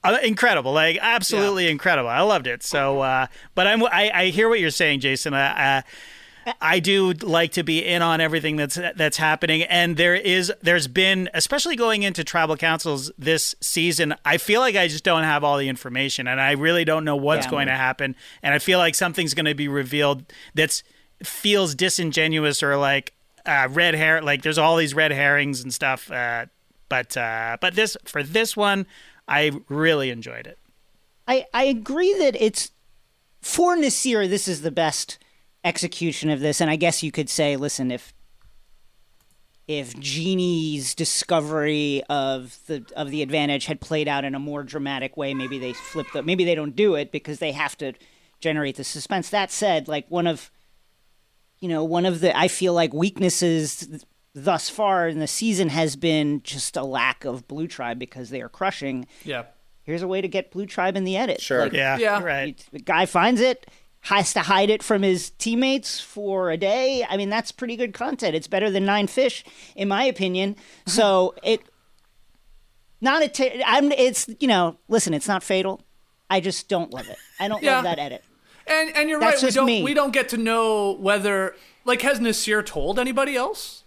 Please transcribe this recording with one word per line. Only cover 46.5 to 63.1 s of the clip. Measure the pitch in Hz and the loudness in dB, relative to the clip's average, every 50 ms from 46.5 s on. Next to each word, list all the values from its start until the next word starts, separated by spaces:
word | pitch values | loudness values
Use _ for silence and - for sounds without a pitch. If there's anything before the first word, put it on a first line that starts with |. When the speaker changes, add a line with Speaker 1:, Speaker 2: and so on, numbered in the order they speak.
| 170 | 0
Speaker 3:
don't | 156 151 147 123 | -2 -2 -6 0
do | 165 214 208 175 | 2 2 4 4
it | 147 147 - | 2 -2 -4
because | - 151 _ - 151 127 | -8 -10 _ -8 -8 -6
they | 170 156 135 | -4 -6 -4
have | 143 156 139 - | -4 -6 -6 -6
to | _ 151 135 120 _ - _ _ _ _ _ _ _ | _ -8 -10 -10 _ -20 _ _ _ _ _ _ _
generate | - 165 151 151 147 139 131 | -4 -2 -2 0 -2 -4 -6
the | - 131 | -6 -10
suspense. | - - 151 131 - - 185 165 - | -10 -10 -10 -6 -4 -4 -4 -4 -2
That | - 208 196 185 | -2 -2 -2 -2
said, | - - 214 202 175 156 139 | -4 -2 0 2 2 0 -2
like, | 156 151 147 - _ | -2 -6 -6 -6 _
one | 165 175 170 | -2 0 0
of, | 175 160 - - - _ _ _ _ _ _ _ _ _ _ _ _ _ _ _ _ _ _ _ _ _ _ | 0 -2 -4 -8 -20 _ _ _ _ _ _ _ _ _ _ _ _ _ _ _ _ _ _ _ _ _ _
you | - 180 | -6 -4
know, | 165 156 160 | -2 -2 -2
one | 160 170 175 175 | 0 0 2 2
of | 185 175 165 | 2 0 2
the, | 170 175 - | 2 2 4
I | - 170 185 | 4 4 2
feel | - - 180 180 175 | 2 2 0 2 4
like, | 170 165 147 120 | 4 2 2 0
weaknesses | 151 170 202 196 - 196 180 170 - 180 175 165 160 156 143 - - 170 | -2 -2 -2 0 0 0 0 2 2 2 2 2 2 0 -2 -6 -10 -12
th-, | - 156 143 - _ _ _ _ _ _ | -14 -14 -16 -16 _ _ _ _ _ _
thus | 143 135 180 175 156 - - | -4 0 0 0 0 -2 -6
far | - - 214 202 190 180 170 | -4 -2 0 2 2 2 0
in | 165 160 156 | 0 -2 -4
the | 156 | -4
season | 143 - - 214 226 208 180 190 156 | -4 -4 -2 -2 0 0 2 0 0
has | 135 160 165 156 139 | 0 0 0 0 -2
been | 139 160 170 156 156 147 147 147 143 _ | -2 0 0 2 2 2 0 -2 -4 _
just | - 139 139 - - - | -10 -10 -8 -8 -6 -6
a | - 135 | -6 -6
lack | 135 131 127 120 131 123 - - | -4 -2 0 0 0 0 -2 -6
of | 135 123 127 117 | -8 -8 -8 -10
Blue | _ 131 151 160 | _ -8 -8 -8
Tribe | 160 - - 127 120 117 123 | -8 -8 -8 -8 -8 -6 -8
because | 127 - - 131 127 107 | -10 -14 -12 -16 -14 -12
they | 131 131 | -10 -12
are | 117 120 | -12 -12
crushing. | - - 190 196 185 - 143 139 131 127 123 _ - - - | -10 -4 -4 -4 -4 -4 -8 -6 -6 -8 -10 _ -20 -20 -12
Speaker 2:
Yeah. | 151 139 120 113 - _ _ _ - _ _ _ | -10 -8 -8 -10 -12 _ _ _ -20 _ _ _
Speaker 3:
Here's | - 156 170 | -8 -8 -6
a | 185 180 | -4 -4
way | 185 190 | -4 -4
to | 190 | -4
get | 185 - 196 185 _ | -4 -4 -6 -6 _
Blue | _ 180 202 | _ -10 -10
Tribe | 196 - - 180 190 185 | -8 -4 -2 -2 -2 -2
in | 196 190 | -2 -4
the | 185 190 | -2 -2
edit. | 190 254 233 - - | -2 -2 -2 -4 -6
Speaker 4:
Sure. | - - 135 123 | -4 -2 0 0
Speaker 3:
Like, | 117 - - | 0 0 0
Speaker 1:
Yeah, | 139 135 135 135 | 0 0 0 0
Speaker 2:
Yeah. | 240 233 214 202 | 0 0 0 0
Speaker 1:
you're | 208 180 | 0 -2
right. | 170 143 139 135 147 135 - - _ - | -2 -4 -4 -4 -6 -10 -14 -20 _ -20
Speaker 3:
the | - | -14
guy | 120 - 170 165 185 | -4 0 2 2 2
finds | 180 | 2